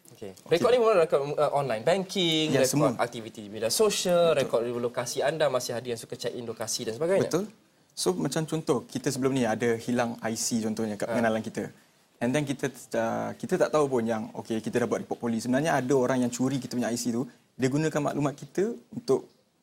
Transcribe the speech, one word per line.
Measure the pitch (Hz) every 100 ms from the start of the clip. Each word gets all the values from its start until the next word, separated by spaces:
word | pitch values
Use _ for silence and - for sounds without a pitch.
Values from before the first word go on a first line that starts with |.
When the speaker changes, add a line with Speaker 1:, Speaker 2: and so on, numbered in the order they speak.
| - -
Speaker 1:
Okey. | 101
Speaker 2:
Okey. | 95 - 165
Speaker 1:
Rekod | 233
ni | 247
memang | 226 202
rekod, | 160 156 139 147
uh, | 147
online | 143 135 110 123
banking, | 190 185 202 170 160 156
Speaker 2:
Ya, | 135 131
Speaker 1:
rekod |
Speaker 2:
semua. | 139 143 113
Speaker 1:
aktiviti | 120 120 107 113 104
di |
media | 107 131
sosial, | - 214 196 185 175 170
Speaker 2:
Betul. | 143 117 123 120
Speaker 1:
rekod | 120
lokasi | 120 123 120 139
anda, | 127 156 151
masih | 127 - 117
ada |
yang | 123 117
suka | - 117
check | 120
in | 120 113
lokasi | 110 113 - 113
dan | 113
sebagainya. | 165 190 127
Speaker 2:
Betul. | 160 208 - _ _ _
So, | - - 185
macam | 156 165 156
contoh, | 160 156 127 -
kita | 127 151
sebelum | 127 135 131
ni | 117
ada | 110 120 113
hilang | 117 120 120 113 113
I |
C | 113 - 117 110
contohnya | 110 110 101
kat | -
Speaker 1:
Ha. |
Speaker 2:
pengenalan | 117 113 110 110
kita. | 110 90 - _ _ _ -
And | 120
then | 147 139
kita, | 135 135
uh, | - - 120 113 113 110 110
kita | 120 -
tak | - 151
tahu | 143 127
pun | 113
yang, | 110 117 -
okey, | 110 110
kita | 117 120
dah | 113
buat | 104
report | 101 -
polis. | 120 113
Sebenarnya | 120 127 160 147
ada | 127
orang | 139 123 131
yang | 120
curi | - 131 139
kita | 127 123
punya | 110
I | 120
C | 127
tu, | 117 139 - _ -
dia | 131
gunakan | 143 156 151
maklumat | 143 - 147 143
kita | - - 208 233 - -
untuk, | - 131 - _ _ _